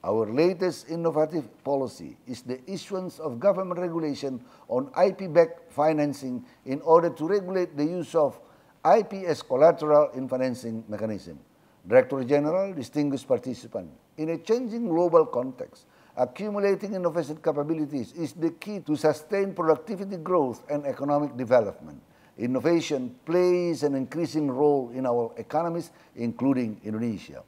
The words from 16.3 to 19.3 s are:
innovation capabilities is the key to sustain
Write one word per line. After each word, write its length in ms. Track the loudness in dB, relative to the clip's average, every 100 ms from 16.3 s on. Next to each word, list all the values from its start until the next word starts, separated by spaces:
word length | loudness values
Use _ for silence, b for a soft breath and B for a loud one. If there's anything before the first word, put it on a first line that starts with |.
| -2 -6 0 0 0 -2
innovation 460 | -2 -2 -2 -4 -4
capabilities 680 | -2 -2 -2 -2 -2 -4 -6
is 220 | -6 -8
the 160 | -2 -4
key 300 | -4 -10 -10
to 140 | -4 2
sustain 580 | 2 0 -4